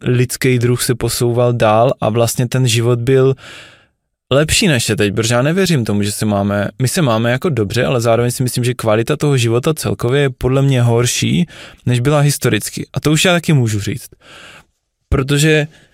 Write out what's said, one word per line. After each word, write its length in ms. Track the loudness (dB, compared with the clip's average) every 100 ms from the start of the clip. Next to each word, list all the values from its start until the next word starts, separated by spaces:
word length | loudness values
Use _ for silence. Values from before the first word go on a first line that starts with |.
lidský 560 | -2 0 0 -2 0 2
druh 240 | 0 0
se 120 | -2 -2
posouval 580 | -4 -2 -2 2 0
dál 380 | 2 2 4 2 0
a 80 | -2
vlastně 380 | 0 0 0 -2
ten 200 | 0 0
život 320 | 0 0 0
byl 340 | 2 2 2 0 -6 -20 -20 -20 _ _ _ _ _
lepší, 360 | 0 2 0 2
než 220 | 0 0
je 60 | 0
teď, 200 | 0 0
protože 180 | -2 0
já 60 |
nevěřím 440 | 0 0 0 0 0
tomu, 180 | -2
že 80 | -2
se 140 | -4 -2
máme, 440 | 0 0 -2 -4 -4
my 60 | -2
se 140 | 0
máme 300 | 0 0 0
jako 180 | -2 -2
dobře, 360 | -2 -2 -2 0
ale 160 | 0
zároveň 300 | 2 2 0
si 120 | -2
myslím, 200 | -4 -2
že 100 | -4
kvalita 440 | -2 0 0 0 -2
toho 200 | 0 0
života 360 | 2 0 0
celkově 480 | -2 -4 -4 -2 0
je 80 | 0
podle 320 | -2 -2 2
mě 200 | 2 2
horší, 640 | 2 2 0 -2 -2 0 -2 -6 -20 -8 -2
než 140 | 0
byla 200 | 2 2
historicky. 680 | 2 0 0 -2 -2 -10 -10
A 60 | -4
to 120 | 0
už 140 | 2 2
já 60 |
taky 200 | 2 2
můžu 260 | 2 2 -2
říct. 300 | -4 -8 -10 _ -20 -20 -20 -20 _ _ _ _ _
Protože 580 | -2 0 2 2 2 0 -6 _